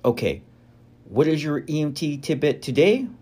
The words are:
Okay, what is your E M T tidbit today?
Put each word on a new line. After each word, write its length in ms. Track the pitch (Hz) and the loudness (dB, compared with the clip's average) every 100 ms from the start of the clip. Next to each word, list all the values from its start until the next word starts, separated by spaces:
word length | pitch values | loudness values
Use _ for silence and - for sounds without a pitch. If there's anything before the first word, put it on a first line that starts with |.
Okay, 380 | - - 98 71 - - _ - - - | 0 0 -2 -4 -12 -20 _ -20 -20 -20
what 220 | - 127 151 | -4 2 2
is 160 | 156 | 2
your 200 | 151 147 - | -2 -4 -2
E 140 | 156 | -2
M 120 | 151 | -2
T 240 | 139 156 143 | -2 -4 -4
tidbit 440 | 143 139 147 135 | -4 0 0 0
today? 460 | - 131 180 247 254 - | -2 4 4 4 -2 -10